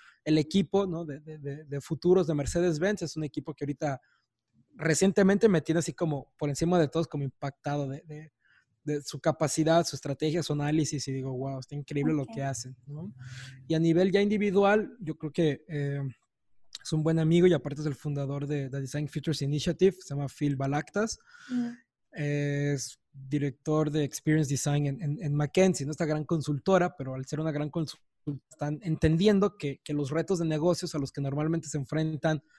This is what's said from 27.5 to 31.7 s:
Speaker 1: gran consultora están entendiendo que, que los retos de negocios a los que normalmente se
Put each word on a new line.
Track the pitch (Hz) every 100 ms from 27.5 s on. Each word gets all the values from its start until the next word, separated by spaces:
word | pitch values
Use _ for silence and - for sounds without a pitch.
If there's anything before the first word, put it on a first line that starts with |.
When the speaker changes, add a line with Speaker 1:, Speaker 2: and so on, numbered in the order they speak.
Speaker 1:
gran | 147 147
consultora | 170 156 - _ _ - 143 -
están | - 147 151
entendiendo | 180 156 160 165 208 202 202 -
que, | 143 139
que | -
los | 147 139
retos | 156 165 185
de | 165
negocios | 156 170 170 175
a | 151
los | 135
que | -
normalmente | 139 139 156 165
se | 143